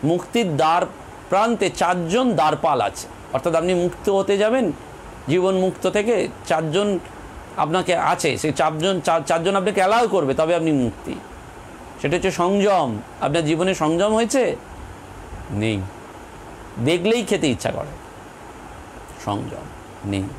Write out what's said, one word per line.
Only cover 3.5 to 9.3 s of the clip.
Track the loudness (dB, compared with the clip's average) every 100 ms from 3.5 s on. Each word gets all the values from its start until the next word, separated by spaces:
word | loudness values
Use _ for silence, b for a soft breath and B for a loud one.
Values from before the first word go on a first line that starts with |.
| 2
আপনি | 4
মুক্ত | 2 2 0 2
হতে | 2 4 2
যাবেন, | 4 4 0 -2 -12 -18 -18 -12 0
জীবন | 2 4 4
মুক্ত | 2 0 0
থেকে | 2 2 2 0 -6 -2
চারজন | 0 2 2 2 0 -4 -16 -16 -16 -12 -2
আপনাকে | 0 2 2 2
আছে, | 2 2 2 0
সেই | -2
চারজন, | 2 0 2 0 2
চার-, | 2 2
চারজন | 2